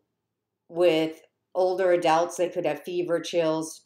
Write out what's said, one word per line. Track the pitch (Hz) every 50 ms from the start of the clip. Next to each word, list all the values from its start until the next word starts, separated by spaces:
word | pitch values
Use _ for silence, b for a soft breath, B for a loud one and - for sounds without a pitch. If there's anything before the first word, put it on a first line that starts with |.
| _ _ _ _ _ _ _ _ _ _ _ _ _ _
with | 170 165 180 170 156 156 160 160 160 - - _ _ _ _ _ _
older | 180 185 185 180 180 190 180
adults, | 175 175 175 165 156 165 175 170 - -
they | 180 175
could | - 180 165
have | 151 147 147 -
fever, | 190 180 175 175 175 170 165
chills, | 160 - - 170 165 156 156 160 160 160 - - _